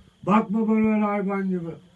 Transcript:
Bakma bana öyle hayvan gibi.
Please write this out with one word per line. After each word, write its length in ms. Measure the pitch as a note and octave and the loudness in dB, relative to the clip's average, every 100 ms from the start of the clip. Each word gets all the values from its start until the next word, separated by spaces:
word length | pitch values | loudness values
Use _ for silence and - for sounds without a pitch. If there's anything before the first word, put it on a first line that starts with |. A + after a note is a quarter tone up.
| - _ | -20 _
Bakma 440 | - G#3+ A3 G#3+ G#3+ | 0 2 2 0 2
bana 280 | A3 A3 G#3+ | 2 2 2
öyle 100 | G#3+ | 0
hayvan 440 | G3+ F#3+ G3 F#3+ | -2 -2 -2 -2
gibi. 220 | F3+ E3 D#3 - | -4 -6 -12 -16